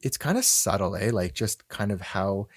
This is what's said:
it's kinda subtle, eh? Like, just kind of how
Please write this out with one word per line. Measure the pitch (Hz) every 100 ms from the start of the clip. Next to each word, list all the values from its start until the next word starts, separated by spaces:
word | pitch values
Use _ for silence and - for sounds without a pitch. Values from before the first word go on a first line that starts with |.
it's | 135 -
kinda | 147 240
subtle, | - - - 101 92
eh? | 92 107
Like, | 107 90
just | - 107 - _
kind | - 104
of | 92
how | - 98 98 98 104